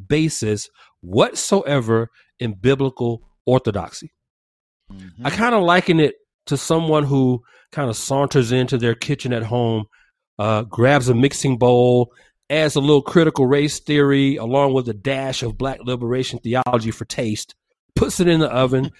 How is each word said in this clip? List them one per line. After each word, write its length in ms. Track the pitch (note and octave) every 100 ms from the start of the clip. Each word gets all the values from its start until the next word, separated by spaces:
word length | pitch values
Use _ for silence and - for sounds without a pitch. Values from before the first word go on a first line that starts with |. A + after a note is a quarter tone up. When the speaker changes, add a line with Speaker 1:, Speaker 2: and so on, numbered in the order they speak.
| G2
Speaker 1:
basis 600 | D3+ D#3+ - G#2+ G#2 - _ _ _
whatsoever 1080 | F2+ G#2 A#3 - - G3 - C#3+ A2+ A2+ A#2 _ _ -
in 140 | A#2+ F#2+
biblical 640 | B2 C3+ C3+ - A#2+ A2+ - _ -
orthodoxy. 680 | B2+ - G2 E2+ - D#3+ _ _ _ _ _ _ _ -
Speaker 2:
Mm-hmm. 340 | G2 F#2 G#2+ C3
Speaker 1:
I 40 |
kinda 300 | F#3+ A#3+ A3+
liken 400 | E3+ F3+ F#3 D#3+
it 160 | C#3+ - _ _ -
to 100 | C#3+
someone 460 | - E3 D#3+ D3+
who 400 | C#3+ C#3 C3 B2 _ _ _
kinda 220 | - C3
saunters 580 | G#2+ - C#3 C#3 C#3+ A#2
into 260 | B2+ B2+ B2+
their 180 | A#2 A2+
kitchen 360 | - C#3+ B2+
at 120 | A#2+
home, 420 | A2 A#2+ A#2 A2 G#2+ _ _ _ _ -
uh, 240 | G#2 G#2+
grabs 440 | A2 - B2+ C#3+ B2
a 60 |
mixing 440 | A#2 C#3 - C#3 A#2+
bowl, 540 | B2 B2 B2 B2 A#2+ _ _ _ -
adds 260 | D3+ D3+ D3
a 60 |
little 220 | C#3+ C#3+
critical 420 | - F3 D#3+ D3 B2+
race 340 | C#3+ D3 -
theory 560 | - D3 C#3 C#3 C#3 C#3
along 380 | A2+ C3+ C#3
with 160 | C3 A#2+
a 40 |
dash 500 | G#2 C3+ C3+ C3+ B2
of 140 | A#2 G#2+
black 220 | C3 - A#2+
liberation 540 | B2 A#2 B2+ C3 A#2
theology 520 | A2+ B2+ B2 B2 A2+
for 140 | - A2+
taste, 500 | - A#2 G#2+ - _ _ _ _ -
puts 240 | - -
it 80 | F3
in 120 | E3
the 100 | D3+
oven, 400 | A#2+ C3 C3 C3+ -